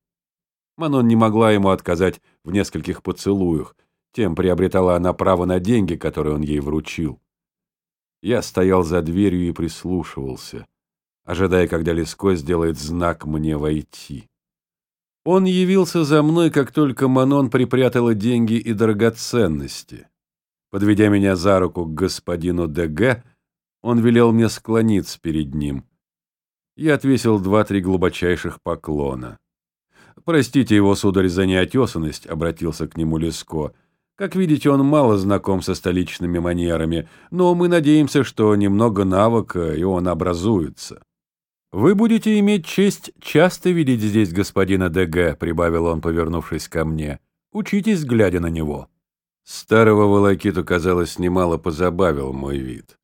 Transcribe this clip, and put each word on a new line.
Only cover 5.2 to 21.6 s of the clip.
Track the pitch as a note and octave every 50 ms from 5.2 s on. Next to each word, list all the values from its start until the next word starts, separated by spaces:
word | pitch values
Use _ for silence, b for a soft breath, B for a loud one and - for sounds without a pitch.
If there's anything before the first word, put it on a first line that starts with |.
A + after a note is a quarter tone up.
| F#2+ F#2+ F#2+ F2 F2+
на | F2+ F#2 F#2
деньги, | F2+ G#2 B2 A2+ G2 E2+ E2+
которые | D#2 - D#2 - D#2+ D2+ D2+ D2+
он | D2
ей | D2+ D2 D2 D2
вручил. | C#2 D2 D2+ D#2 D2+ - - - E2 C#2+ B1+ - _ _ _ _ _ _ _ _ _ _ _ _ _ _ _ _ _ _ _ _ -
Я | G2 A#2+ G#2+
стоял | - - - G2 F#2 F#2+ F#2 F#2 F2
за | D#2 F2 F2
дверью | D#2 D#2+ E2+ F#2+ G2+ G2 F2+ F2+ F2 E2+
и |
прислушивался, | E2 - E2+ D#2+ - - - E2+ F#2 F2 D2+ - - - C2+ C2+ B1 - - - - - - - _ _ _ _ _ _ _ _ _ _ _
ожидая, | - F#2 E2 F#2+ F2 F2+ F2+ F2
когда | E2 F2+ E2 E2 E2 E2
Леско | E2 E2 E2 - - G2 G2 F#2
сделает | E2 C#2 D2+ F2+ E2 E2 E2 D#2 C2
знак | D2 D2+ E2+ F2 F2 E2+ E2 - -
мне | D#2 D#2 D#2 D#2 D#2 D2+
войти. | D2 D2+ D2+ D#2 D2+ - _ - - - - C#2+ C2 - _ _ _ _ _ _ _ _ _ _ _ _ _ _ _ _ _ _ _ -
Он | D#3+ F3+ F#3+ F#3+
явился | F#3 F#3 F3+ F#3 F3+ F#3+ F#3+ F3+ E3 - E3+ D#3+
за | C#3 D#3 D3+ D3
мной, | D3+ D#3+ E3+ E3+ D#3
как | - D3 C3+ -
только | - D#3 D3+ C3+ A#2 - C3+
Манон | C3 C3 C3 C3 C3+ C#3+ C#3+ C3+ A#2
припрятала | - B2+ B2+ B2 - B2+ C3 A#2+ - B2 A#2+ A#2 A2+
деньги | G2+ G2+ A#2+ B2 A#2 A#2 G#2+ A2+
и | A#2 G2 A#2 A2
драгоценности. | G2 A2+ G#2+ G#2+ G2+ A2+ A#2 A2+ - - - - A#2+ G#2+ E2+ D#2 C#2+ C#2 C2+ - - - - - - - _ _ _ _ _ _ _ _ _ _ _ _ _
Подведя | - G2 G2+ G#2 G#2 G2 G#2+ G#2
меня | G2+ G2+ G2 G2 F#2+
за | F2 E2 G2+ G2
руку | F#2